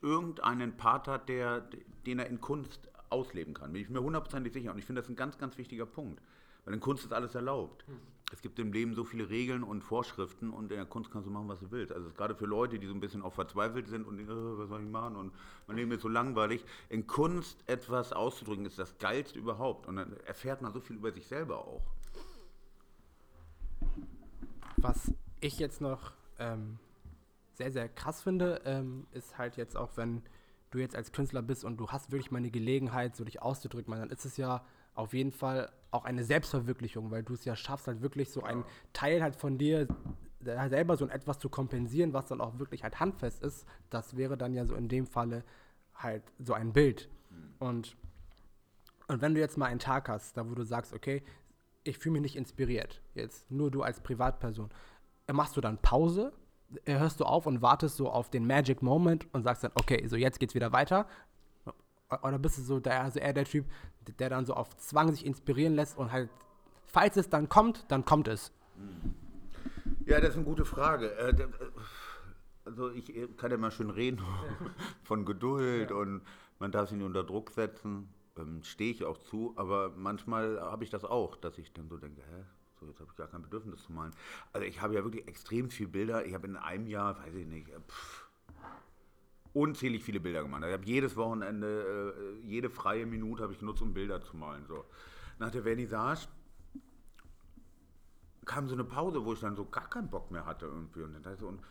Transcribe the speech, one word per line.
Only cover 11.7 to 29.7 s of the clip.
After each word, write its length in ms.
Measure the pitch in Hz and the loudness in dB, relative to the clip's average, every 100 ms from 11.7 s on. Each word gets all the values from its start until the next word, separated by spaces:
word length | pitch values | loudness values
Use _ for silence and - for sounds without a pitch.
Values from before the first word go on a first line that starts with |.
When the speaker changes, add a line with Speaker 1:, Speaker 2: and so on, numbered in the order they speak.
Speaker 1:
willst. 220 | 120 92 | -6 -6
Also 140 | 90 85 | -6 -8
es 60 | |
ist 40 | 87 | -4
gerade 180 | 107 | -4
für 120 | 104 104 | -2 0
Leute, 320 | 107 123 110 | 2 0 0
die 80 | 98 | -6
so 80 | |
ein 60 | 98 | -6
bisschen 200 | 101 101 | -6 -6
auch 140 | 92 | -6
verzweifelt 540 | 98 92 98 113 123 104 | -6 -4 0 0 -2 -6
sind 180 | 113 104 | -8 -8
und, 120 | 101 | -10
äh, 60 | 107 | -8
was 440 | 113 113 107 101 | -6 -6 -6 -8
soll 120 | 107 | -8
ich 60 | 104 | -6
machen 280 | 110 117 101 | -6 -6 -8
und 160 | 95 - - - - | -10 -12 -18 -18 -8
mein 100 | 113 | -2
Leben 160 | 117 | -2
ist 80 | 117 | -2
so 80 | 113 | 0
langweilig. 560 | 113 131 110 107 117 - - - | 2 2 2 2 0 -6 -18 -6
In 180 | 113 110 | -4 0
Kunst 560 | - 165 175 - - - | 2 4 2 -4 -10 -4
etwas 480 | 123 - 123 - | -4 0 -2 -2
auszudrücken 500 | 90 117 - 110 101 | 0 0 -2 -6 -4
ist 140 | 101 - | -4 -6
das 180 | 92 - | -8 -2
Geilste 420 | 98 127 135 - | 0 0 -2 -6
überhaupt 480 | 113 107 131 - - | -4 -2 -2 -4 -6
und 100 | 95 | -6
dann 200 | 92 101 | -6 -10
erfährt 380 | - - 127 135 | -12 -8 -6 -6
man 100 | 117 | -6
so 80 | 98 | -8
viel 160 | - 113 | -10 -6
über 160 | 110 | -6
sich 140 | - - | -6 -8
selber 320 | 139 151 - | -8 -6 -6
auch. 240 | - - - - - - - - - - - - - - - - - - - - - - - - - - - - - - - - | -8 -2 -2 -2 -6 -10 -12 -14 -18 -18 -20 -20 -20 -20 -20 -20 -20 -20 -20 -6 -4 2 4 2 -2 -12 -14 -12 -10 -8 2 6
Speaker 2:
Was 340 | 127 - - - - - | 8 6 2 0 -2 -2
ich 180 | 147 147 | -2 0
jetzt 240 | 147 - | -2 0
noch, 300 | 143 131 - - - - | -2 -2 -6 -14 -18 -6
ähm, 400 | 117 110 107 110 - - - - _ _ _ | -4 -2 -6 -10 -16 -20 -18 -18 _ _ _
sehr, 180 | - 131 | -6 -2
sehr 180 | 131 117 | -2 -4
krass 320 | - 143 160 | -4 -6 -2
finde, 400 | 190 185 180 165 | 2 4 4 2
ähm, 420 | 139 135 131 131 - | 0 -2 -2 -6 -10
ist 240 | 127 - - | -12 -12 -6
halt 220 | 120 120 | -6 -4
jetzt 180 | 117 | -6